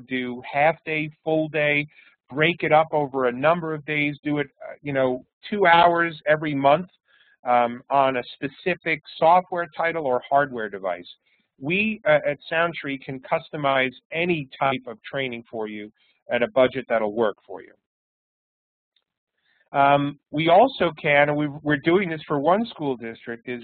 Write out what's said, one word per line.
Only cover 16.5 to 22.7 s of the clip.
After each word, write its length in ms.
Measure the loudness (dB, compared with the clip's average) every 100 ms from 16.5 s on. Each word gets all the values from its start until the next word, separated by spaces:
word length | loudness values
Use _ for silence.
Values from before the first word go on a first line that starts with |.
| 2 2 0 -4
that'll 260 | -2 -2
work 220 | 0 -2 -2 -14
for 140 | -18
you. 100 | -18 _ _ _ _ _ _ _ _ _ _ _ _ _ _ _ _ _ _ _ _
Um, 460 | 2 4 4 2 -6 _
we 180 | -2 4
also 440 | 6 6 2 -2 -2
can, 280 | 0 2 2
and 80 | 0
we, 120 | -4
we're 280 | -6 -4 -2
doing 320 | 2 2 0
this 140 | -6 -4
for 120 | -2
one 240 | 2 2
school 300 | 0